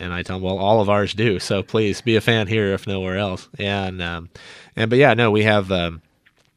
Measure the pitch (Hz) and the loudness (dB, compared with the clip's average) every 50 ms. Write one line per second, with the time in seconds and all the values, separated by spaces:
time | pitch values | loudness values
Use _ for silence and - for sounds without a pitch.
0 | 92 87 87 87 87 - 92 95 92 92 95 92 98 101 113 113 101 101 101 104 | -8 -8 -6 -6 -6 -6 -6 -6 -4 -4 -2 0 2 4 4 4 4 4 2 2
1 | 101 95 - 101 113 120 92 - - - 123 98 - - - 110 110 101 92 - | 0 -2 -2 0 0 0 0 -2 -2 -2 -2 -2 -2 -2 0 0 0 0 -2 -2
2 | - 117 113 104 - 120 117 110 104 92 110 110 104 98 98 92 - 107 98 95 | 0 2 2 2 2 2 0 0 0 0 0 0 0 0 -2 -2 -4 -4 -6 -4
3 | 92 92 92 98 104 95 92 - - - - - 104 98 101 98 95 92 92 92 | -4 -4 -2 -2 -2 -4 -4 -8 -10 -14 -10 -6 -4 -4 -4 -4 -4 -6 -6 -8
4 | 87 85 85 85 85 - - - - - - - - - - - 113 113 120 127 | -8 -6 -8 -8 -10 -14 -20 -20 -20 -20 -20 -20 -20 -12 -6 -4 -2 2 4 4
5 | 143 135 110 113 120 110 104 107 107 110 104 104 95 92 95 90 85 85 85 80 | 6 6 6 4 4 4 4 4 4 4 2 2 0 0 -2 -2 -2 -4 -6 -10
6 | _ _ _ _ _ _ _ _ _ _ _ | _ _ _ _ _ _ _ _ _ _ _